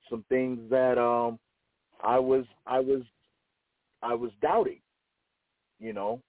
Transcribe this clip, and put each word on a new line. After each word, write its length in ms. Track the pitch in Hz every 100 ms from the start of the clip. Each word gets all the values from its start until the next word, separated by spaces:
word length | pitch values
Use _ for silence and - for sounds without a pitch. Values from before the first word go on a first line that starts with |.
| -
some 140 | 117 -
things 300 | 127 127 120 113
that, 280 | 131 127 123
um, 420 | 120 120 117 117 _ _ _ _ _ -
I 180 | 110 131
was, 260 | 131 131 120 _ 107
I 120 | 127
was, 220 | 131 135 120 _ _ _ _ _ _ _ _ _
I 120 | 120
was 180 | 117 120 101
doubting. 380 | 147 214 190 - _ _ _ _ _ _ _ _ _ _
You 140 | 110
know, 280 | 101 104 123